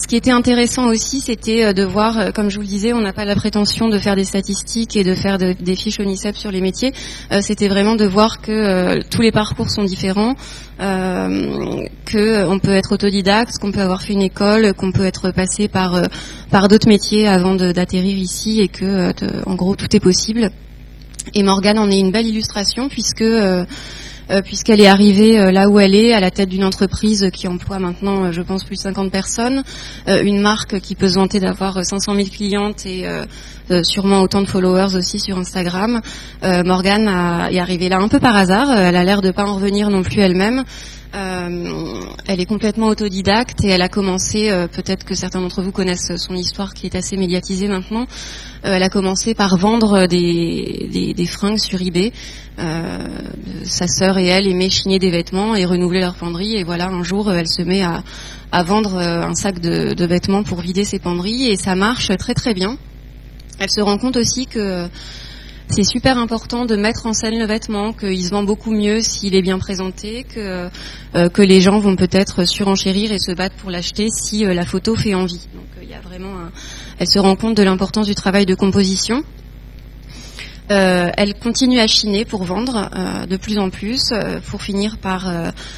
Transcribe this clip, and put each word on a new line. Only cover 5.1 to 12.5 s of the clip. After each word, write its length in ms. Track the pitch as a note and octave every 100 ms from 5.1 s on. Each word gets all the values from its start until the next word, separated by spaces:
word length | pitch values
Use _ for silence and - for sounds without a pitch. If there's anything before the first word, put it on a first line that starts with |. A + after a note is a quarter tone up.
faire 240 | F3+ G3 G3
de, 160 | F#3 F#3
des 180 | F3+ F#3
fiches 240 | G#3+ G#3
onicep 360 | G3+ F#3+ G#3 G3+
sur 140 | G#3+
les 100 | F#3
métiers. 320 | F#3+ - B3+ C4 - - -
Euh, 80 | G3+
c'était 280 | G3+ G#3 G3+
vraiment 260 | G3 G#3
de 100 | A3+
voir 360 | G#3 G3 A3 -
que, 120 | -
euh, 480 | A3 G#3 F#3 F3+ F3 -
tous 120 | -
les 100 | A3+
parcours 380 | G#3+ G#3 - A#3
sont 140 | -
différents, 500 | G3+ F#3+ F#3+ F#3+ A3 C#4 - - - -
euh, 1080 | G3 F#3+ F#3 F#3 F#3 F#3+ D#3+ C#3 - C3+ - -
que, 140 | - A3
euh, 320 | G#3+ A3 F#3+